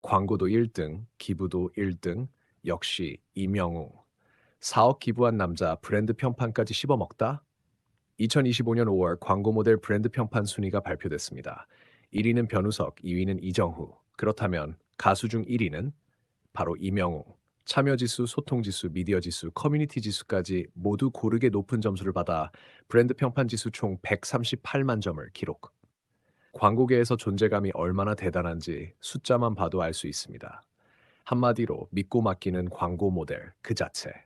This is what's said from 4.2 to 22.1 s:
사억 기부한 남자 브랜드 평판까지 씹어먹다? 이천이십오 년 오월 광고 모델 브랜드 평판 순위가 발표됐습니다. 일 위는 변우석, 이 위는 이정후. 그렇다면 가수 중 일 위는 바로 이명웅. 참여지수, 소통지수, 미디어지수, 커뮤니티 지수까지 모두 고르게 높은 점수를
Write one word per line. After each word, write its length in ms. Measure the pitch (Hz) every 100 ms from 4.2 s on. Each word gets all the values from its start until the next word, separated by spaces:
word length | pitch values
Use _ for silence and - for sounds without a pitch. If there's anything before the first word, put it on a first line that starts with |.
| _ _ _ _
사억 400 | - - 117 139
기부한 380 | - 113 120 113
남자 360 | 90 85 82 82
브랜드 360 | - 104 107
평판까지 580 | 113 127 120 120 113 107
씹어먹다? 720 | 110 139 131 - - 113 143 _ _ _ _ _ _ _ -
이천이십오 560 | 113 147 131 117 117 117
년 140 | 113
오월 280 | 95 87 87
광고 320 | - 98 101
모델 240 | 110 107 110
브랜드 320 | - 104 110
평판 360 | - 110 117 101
순위가 360 | - 98 101
발표됐습니다. 840 | - 92 87 76 - - - - - _ _ _ _
일 160 | 98 110
위는 200 | 117 113
변우석, 500 | 104 101 110 92 -
이 140 | 90 90
위는 260 | 95 95
이정후. 500 | 92 92 87 82 76 - _ -
그렇다면 600 | 107 107 107 87 76 82 _ -
가수 320 | - 98 113
중 160 | 113 110
일 160 | 120
위는 280 | 98 73 127 - _ _ _ _ _
바로 220 | - 85 85
이명웅. 480 | 95 98 90 78 - - _ _ -
참여지수, 640 | - 139 131 120 - 120
소통지수, 640 | - - 127 104 92 90
미디어지수, 580 | 82 90 95 87 82 82 -
커뮤니티 440 | 151 151 147 -
지수까지 680 | 107 101 - 98 90 92 82
모두 360 | - 95 101 131
고르게 400 | - 110 117 123
높은 320 | 101 98 117
점수를 320 | 107 95 95